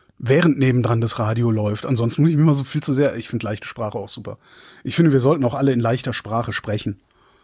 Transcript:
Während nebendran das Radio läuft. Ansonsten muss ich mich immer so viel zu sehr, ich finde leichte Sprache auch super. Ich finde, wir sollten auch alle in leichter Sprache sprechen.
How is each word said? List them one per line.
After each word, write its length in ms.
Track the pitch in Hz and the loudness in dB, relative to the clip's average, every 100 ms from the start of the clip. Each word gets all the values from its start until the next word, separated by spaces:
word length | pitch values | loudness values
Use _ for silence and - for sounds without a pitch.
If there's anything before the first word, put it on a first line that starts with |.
| _ _ | _ _
Während 420 | 117 139 170 147 | 0 4 4 4
nebendran 440 | 131 123 117 117 | 2 2 2 0
das 160 | 113 - | 0 -2
Radio 320 | 107 113 117 | -2 0 0
läuft. 340 | 110 107 107 | 0 -2 -4
Ansonsten 380 | - 123 117 - | -2 -2 0 2
muss 80 | 151 | 2
ich 60 | 151 | 4
mich 80 | |
immer 100 | 160 | 4
so 100 | 139 | 2
viel 180 | 135 156 | -2 -4
zu 120 | 151 | -2
sehr, 200 | 131 143 110 | 0 0 -2
ich 120 | 110 | -6
finde 160 | 120 | -6
leichte 240 | 107 107 - | -6 -8 -10
Sprache 300 | - 110 107 | -8 -8 -6
auch 100 | 98 | -8
super. 300 | - - 104 _ - - - | -10 -12 -14 _ -20 -20 -14
Ich 120 | - 117 | -4 2
finde, 160 | 165 | 4
wir 80 | 135 | 4
sollten 240 | 127 160 | 4 2
auch 80 | 127 | 0
alle 200 | 135 139 | 0 0
in 80 | 123 | 2
leichter 340 | 117 123 - | 0 -2 -4
Sprache 400 | 113 110 110 117 | -8 -6 -4 -4
sprechen. 480 | 107 - 107 - 101 _ _ _ _ | -6 -4 -4 -4 -8 _ _ _ _